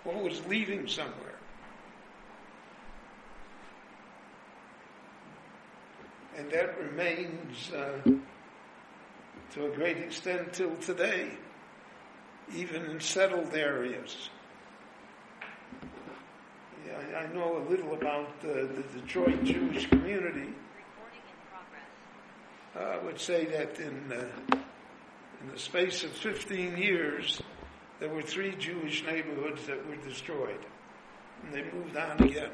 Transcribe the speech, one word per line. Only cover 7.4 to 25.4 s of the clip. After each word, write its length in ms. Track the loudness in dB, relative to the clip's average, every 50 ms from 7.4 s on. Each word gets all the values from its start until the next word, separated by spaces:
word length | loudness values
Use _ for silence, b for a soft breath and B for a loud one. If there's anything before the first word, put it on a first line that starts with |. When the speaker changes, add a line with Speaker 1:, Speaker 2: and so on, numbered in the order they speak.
| -6 -8 -8 -8 -6 -4
Speaker 1:
uh, 380 | -2 -2 0 0 -2 8 10 10 10 10 6 -8 -16 -18 -18 -18 -18 -18 -18 -18 -18 -18 -18 -18 -18 -18 -18 -18 -18 -18 -18 -18 -16 -16 -16 -10
to 140 | -4 -2 -2
a 40 | 0
great 280 | 2 2 2 2 2 2
extent 540 | -2 -4 -6 -4 0 0 0 2 0 -2
till 240 | 0 2 2 2 2
today, 600 | 0 0 -2 4 4 4 6 6 2 0 -2 -6 -10 -12 -14 -16 -18 -18 -18 -18 -18 -18 -18 -18 -18 -18 -18 -18 -18 -18 -18 -18 -16 -12 -8 -4
even 320 | -4 -4 -2 -2 -2 -2
in 140 | -2 -4 0
settled 520 | 0 4 8 8 8 8 8 4 2 4 4
areas. 760 | 4 4 4 4 4 2 0 -2 -4 -6 -8 -8 -8 -10 -10 -12 -14 -16 -16 -18 -18 -18 -18 -18 -18 -18 -18 -18 -18 -18 -18 -18 -18 -18 -18 -14 -12 -12 -12 -12 -14 -14 -14 -12 -12 -12 -12 -12 -12 -12 -12 -12 -14 -14 -16 -18 -18 -18 -18 -18 -18 -18 -16 -16 -12 -10
Yeah, 320 | -8 -8 -6 -6 -4 -4 -2
I, 60 | -2
I 80 | -2
know 240 | 0 2 2 4 4 2
a 60 | 4 4
little 240 | 4 4 4 0 0
about 460 | 2 2 2 4 2 0 -2 -6 -4
the, 280 | -2 2 2 2 2 2 0
the 260 | -4 -4 -4 -6 -8
Detroit 420 | -6 0 4 8 10 10 10 8 6
Jewish 420 | 6 6 6 6 4 4 2 12 12
community. 680 | 12 12 12 8 2 2 2 2 0 -2 -4 -4 -6 -10 -12 -16 -16
Speaker 2:
Recording 480 | -16 -16 -16 -16 -14 -14 -14 -14 -16 -16
in 140 | -16 -16 -16 -16 -14
progress. 400 | -14 -14 -14 -12 -14 -14 -14 -14 -16 -18 -18 -18 -18 -18 -18 -18 -18 -18 -18 -18 -18 -18 -18 -10 -6
Speaker 1:
Uh, 240 | -4 -2 0 0 0
I 40 | -2
would 140 | -4 -4 -4
say 280 | 2 4 4 4 4
that 340 | 4 2 0 0 0 -2 -4
in, 320 | -4 -4 -4 -4 -4 -4
uh, 440 | -2 -2 -4 -4 -6 -6 6 6 6 6 4 -8 -14 -16 -16 -18 -18 -18 -18 -18 -18 -18 -18 -18 -14 -12